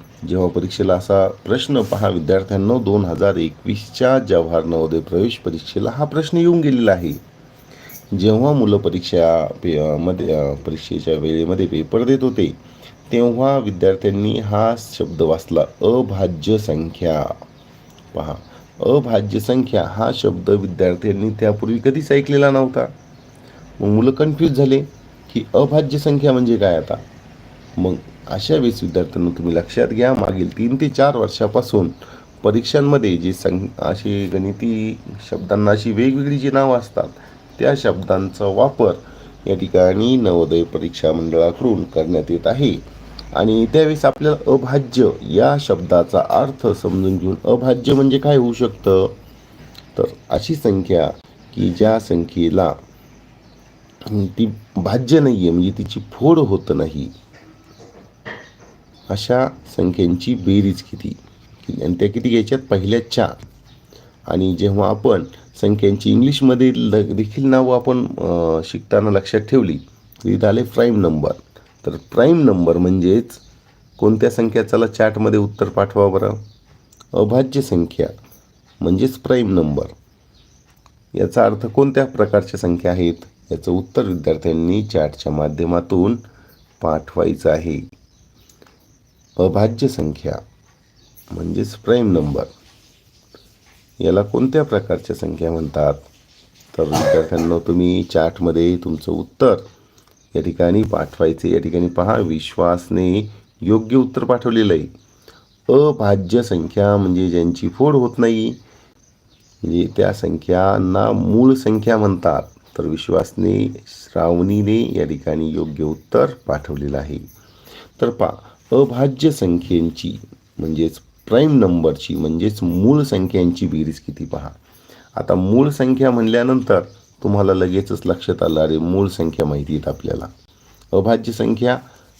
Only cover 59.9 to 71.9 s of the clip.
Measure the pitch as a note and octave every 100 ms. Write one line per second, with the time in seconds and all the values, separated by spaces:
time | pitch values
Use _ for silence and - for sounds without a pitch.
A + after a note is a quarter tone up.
59.9 | F2+ F2 F2 - A#2 F#2 G2+ G2 - -
60.9 | - - - - - - - - - E2
61.9 | F2+ G#2 A2+ B2 A2+ G#2+ C3+ - G2 G2
62.9 | A#2 - - G2+ - - - _ - _
63.9 | - - _ - F2+ F#2 E2+ G2+ G2+ G2
64.9 | G#2 B2 F#2+ - - - - G#2 G#2 G2+
65.9 | G2+ G#2 G#2+ C3+ C#3+ C3+ B2 B2+ B2+ A#2
66.9 | G#2+ G#2 G2 G#2+ C#3+ C3+ C3 B2+ B2 B2+
67.9 | B2+ - F2 F2 E2+ E2 D#2+ D#2+ E2+ -
68.9 | G#2 G#2+ G2 - G#2+ G#2 C3+ F#2 C#2+ -
69.9 | _ _ - G2 G2 G#2 A2+ A#2+ B2 A#2+
70.9 | G#2+ E2+ D#2 - - - - - _ -